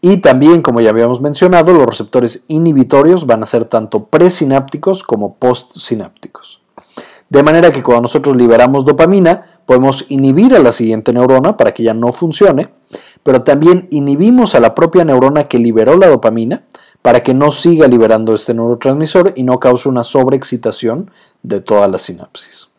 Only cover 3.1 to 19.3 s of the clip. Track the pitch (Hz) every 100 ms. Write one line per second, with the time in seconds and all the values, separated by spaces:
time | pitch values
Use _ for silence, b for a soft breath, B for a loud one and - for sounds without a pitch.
3.1 | 180 143 113 110 120 110 117 107 107 -
4.1 | 156 180 180 143 135 135 151 196 190 -
5.1 | 110 101 - 127 120 - - - 113 98
6.1 | _ - - - _ _ - B B B
7.1 | B B 139 151 165 170 139 123 120 120
8.1 | 147 139 131 120 113 123 139 139 139 160
9.1 | 196 175 196 - _ - 127 135 135 -
10.1 | 139 135 139 247 247 127 113 113 110 110
11.1 | 120 127 131 151 - 110 - 113 113 120
12.1 | - 170 - 196 139 - _ B B B
13.1 | B - 131 120 143 160 180 180 147 139
14.1 | 139 202 254 226 135 117 - 165 180 165
15.1 | 131 131 151 143 123 117 113 110 170 190
16.1 | 127 113 113 113 180 _ b b b 120
17.1 | 120 127 131 147 - 175 165 143 120 110
18.1 | 110 110 110 - 117 117 120 135 139 156
19.1 | 185 180